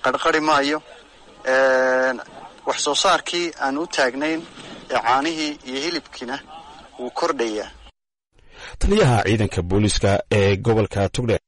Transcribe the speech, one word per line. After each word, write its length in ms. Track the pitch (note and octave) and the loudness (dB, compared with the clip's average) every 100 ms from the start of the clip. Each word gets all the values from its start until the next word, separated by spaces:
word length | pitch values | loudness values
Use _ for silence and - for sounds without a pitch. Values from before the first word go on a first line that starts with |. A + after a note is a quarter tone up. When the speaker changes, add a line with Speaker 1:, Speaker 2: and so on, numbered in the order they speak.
Speaker 1:
Qarqari 400 | C3 C3+ E3 D#3 | -2 0 0 2
maayo. 380 | D#3 D3 C#3 D3+ - - - - - - | 2 2 2 -2 -6 -20 -20 -20 -20 -10
Ee, 720 | - C3 C3+ C3 C3 C3 C3 B2 - - - - - | 0 4 4 4 2 2 0 -2 -10 -18 -20 -12 -6
wax 120 | C3 | -4
soo 120 | D3 C#3 | -2 0
saarkii 520 | G3 E3 - F3 E3+ - | 2 2 0 -4 -4 -4
aan 160 | C#3 C#3 | -4 -4
u 100 | F3 | -4
taagnayn 540 | - C3 C3 D3+ D#3+ E3 - - - - | 0 -2 0 -4 -4 -8 -18 -18 -18 -4
ee 100 | B2+ | -2
caanihii 520 | A2+ B2+ D3+ D#3+ D3+ C#3+ B2+ | 2 0 0 -4 -6 -8 -10
iyo 140 | C3 | -6
hilibkiina 540 | D#3+ E3+ - - B2 C#3 - - - - - - | -6 -6 -10 -14 -10 -10 -12 -20 -20 -20 -20 -12
wuu 160 | B2 | -10
kordhayaa. 580 | - E3 D3 A#2 G#2+ G2 - - _ _ _ _ _ - - - - | -4 -4 -2 -4 -4 -8 -14 -20 _ _ _ _ _ -20 -20 -18 -2
Speaker 2:
Taliyaha 400 | - G#3 D#3+ A2+ | 2 4 4 4
ciidanka 380 | G2 A2 G2+ - | 2 2 0 -2
booliiska 500 | F2 G2 G#2 - G#2 G2+ - | 0 2 2 2 2 0 0
ee 240 | G#2+ G2 F#2+ | 2 2 2
gobolka 440 | A2+ A2 G#2 - G2 | 2 2 2 0 -2
Togdheer 300 | - B2 F#2+ | 0 0 -2